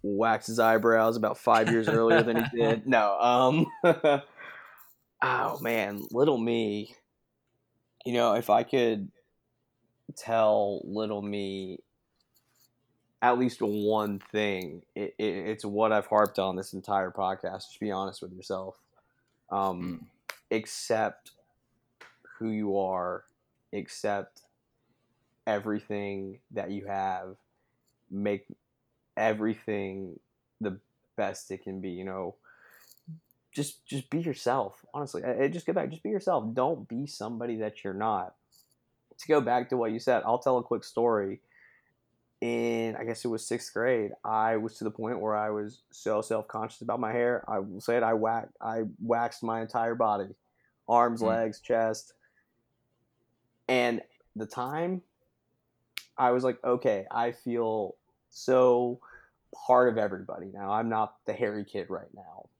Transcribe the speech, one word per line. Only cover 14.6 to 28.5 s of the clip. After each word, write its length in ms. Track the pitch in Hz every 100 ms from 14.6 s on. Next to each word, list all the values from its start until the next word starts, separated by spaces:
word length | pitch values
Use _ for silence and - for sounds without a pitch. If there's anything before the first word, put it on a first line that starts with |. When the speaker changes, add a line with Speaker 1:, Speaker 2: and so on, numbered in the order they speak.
| 87 85 _ -
Speaker 1:
it, 180 | 101 -
it, 60 | 107 92 92
it's 160 | 107 104
what 260 | 101 110
I've 140 | 107 -
harped 320 | 107 104 -
on 160 | 95 92
this 180 | 95
entire 380 | 95 98 98 92
podcast. 560 | 90 95 95 90 92 -
Just 120 | -
be 120 | 107
honest 300 | 95 98 95
with 100 | 90
yourself. 460 | 92 - 95 95 - _ _ _ _ _ _ _
Um, 300 | 98 98 90 87 85 - _ - - _
Speaker 2:
Mm. 40 | 110
Speaker 1:
accept 760 | - - - 110 104 - - _ _ _ _ _ _ _ - _ - -
who 120 | 113
you 280 | 107 107 98
are. 480 | 95 95 90 92 _ _ _ _ _
Accept 680 | 104 - - 107 101 92 _ _ _ _ _ _ _ _ _ _ _ -
everything 920 | 104 107 104 - 104 101 98 98 98 _
that 200 | 107 90
you 140 | 101 98
have. 480 | 98 95 92 92 95 _ _ _ _ _ _ _
Make 360 | 98 101 101 -